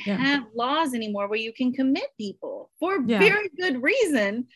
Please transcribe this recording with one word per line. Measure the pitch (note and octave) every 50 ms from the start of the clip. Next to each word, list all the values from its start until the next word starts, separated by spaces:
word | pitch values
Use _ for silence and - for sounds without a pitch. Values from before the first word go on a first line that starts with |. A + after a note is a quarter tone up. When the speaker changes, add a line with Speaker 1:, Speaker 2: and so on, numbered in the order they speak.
| -
Speaker 1:
Yeah. | G3+ G3+
Speaker 2:
have | A3 C4 C#4 C#4+ C#4+ A#3+ G#3+ A3
laws | A#3 A#3+ C4 D4 D#4+ E4 C4+ B3
anymore | A3+ A3 G#3+ G3+ G3+ G3+
where | G3+ G#3+ A3+
you | A3+ A3+
can | A3 - B3+ B3+ B3
commit | C4+ C4 C4 C#4 F4+ C5 C#5 -
people | - G#3+ G3 F#3+ - - - F#3 G#3 - - _ _
for | D#4 F#4 G4 E4+ B3
Speaker 1:
Yeah. | A3+ A#3
Speaker 2:
very | G3 F#4+ A4 G4 G#4 G#4 F4+ C#4+ E4
good | F4+ F#4 C4 B3
reason. | A#3+ D#4 G#4+ C#5 A4 E4+ C#4+ A3+ G3+ G3+ G#3 A#3+ B3 - _